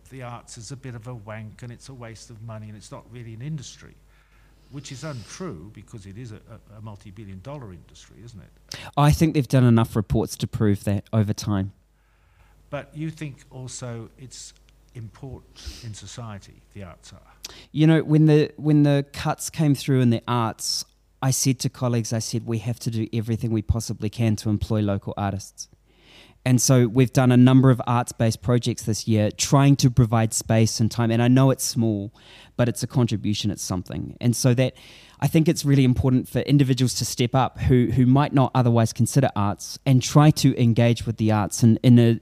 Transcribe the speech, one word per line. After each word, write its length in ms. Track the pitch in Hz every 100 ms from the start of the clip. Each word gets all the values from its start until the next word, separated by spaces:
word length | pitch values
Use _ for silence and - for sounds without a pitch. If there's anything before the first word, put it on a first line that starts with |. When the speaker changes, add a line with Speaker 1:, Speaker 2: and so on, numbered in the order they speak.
| -
Speaker 1:
the 120 | 131
arts 360 | 120 117 - 120
is 120 | 104
a 60 | 131
bit 180 | 131
of 120 | 117 117
a 80 |
wank 480 | 123 104 107 107 -
and 100 | 123
it's 160 | 117 -
a 60 |
waste 340 | 131 113 110 -
of 140 | 113
money 260 | 113 110 107
and 80 | 107
it's 160 | -
not 100 | 131 -
really 220 | 120 113
an 80 | 113
industry, 540 | 143 156 - - - - _ _ _ _ _ _ _
which 200 | 139 -
is 120 | 127
untrue 640 | 160 127 95 - 185 85 98
because 320 | 107 95 117
it 140 | 95 98
is 140 | 120
a, 40 | 107
a, 420 | - 110 _ 107
a 20 |
multi-billion 580 | 107 95 107 98 101 95
dollar 320 | 131 147 110
industry, 440 | 87 - - - 62
isn't 180 | 117 104
it? 360 | 62 _ - - - -
Speaker 2:
I 140 | 143
think 220 | - 160
they've 140 | 151 123
done 160 | 131
enough 320 | 123 113 113 117
reports 400 | 95 120 - -
to 100 | 107
prove 380 | - 107 101
that 240 | - 101 -
over 180 | 113 104
time. 400 | 104 - 101 98 - _ _ _ _ _ _ _ _ -
Speaker 1:
But 260 | 143 -
you 160 | 156 160
think 340 | 156 151 123 _
also 600 | 131 127 - 123 117 113 -
it's 340 | 127 - - _ _ _ _
important 880 | 123 110 - 139 123 _ - - -
in 100 | 117
society, 640 | 101 110 - 113 101 - - _
the 80 | 101
arts 300 | 90 - -
are? 400 | - _ _ - - -
Speaker 2:
You 140 | 147 156
know, 160 | 160
when 240 | - 151 156
the, 240 | 151 147 -
when 260 | 151 151
the 240 | 143 143 139
cuts 380 | - 156 - -
came 240 | - 151
through 260 | 131 - 131
in 100 | 123
the 120 | 117 -
arts, 580 | 120 113 - - - - _ _ -
I 80 | 135
said 280 | - 135 127
to 80 | 131
colleagues, 440 | - 127 120 110
I 60 | 113
said, 260 | - 120 113
"We 120 | 113
have 200 | 120 113
to 100 | 127
do 160 | 113 110
everything 380 | 117 110 110 117
we 120 | 110
possibly 480 | - 113 - 113 107
can 260 | - 113 107
to 140 | 110
employ 300 | 104 - 110
local 340 | 101 98 - -
artists." 520 | 101 98 - - - _ _ _ _ - - _
And 160 | 127 127
so 240 | - 127 120
we've 260 | 123 123
done 200 | - 123
a 40 | 123
number 340 | 127 131 131
of 120 | 120 -
arts-based 520 | 120 123 - 117 -
projects 420 | - 123 120 107
this 240 | - - -
year, 220 | 107 104
trying 420 | - - 143 139 139
to 140 | 135
provide 420 | 120 113 117 110
space 460 | - - 113 113 -
and 100 | 110
time. 200 | - 117
And 100 | 117
I 60 | 120
know 240 | 131 135
it's 140 | 123
small, 480 | - 127 113 101 101 - - - - -
but 120 | 120
it's 160 | -
a 20 | 123
contribution, 640 | 131 120 101 104 104 104
it's 140 | -
something. 520 | - 90 - 82 85 -
And 160 | 120 113
so 180 | 135
that 200 | 120 127 - - - - -
I 80 | 147
think 200 | 165 160
it's 160 | -
really 200 | 143 139
important 440 | 127 123 131 127 -
for 120 | 127
individuals 540 | - 143 131 127 127
to 100 | -
step 300 | 117 - 120
up 240 | 135 120 -
who, 260 | - 127 123
who 180 | 120
might 280 | 123 135 147
not 180 | 139 127
otherwise 380 | 127 120 117 113
consider 380 | - 113 139 131
arts 440 | 104 101 90 - - 139
and 160 | 127
try 280 | - 147 151
to 280 | - 135 127
engage 460 | 120 113 120 117 -
with 100 | 110
the 160 | 110
arts 300 | 107 92 -
in, 160 | 117 110
in 160 | 127 120
a, 220 | 117 113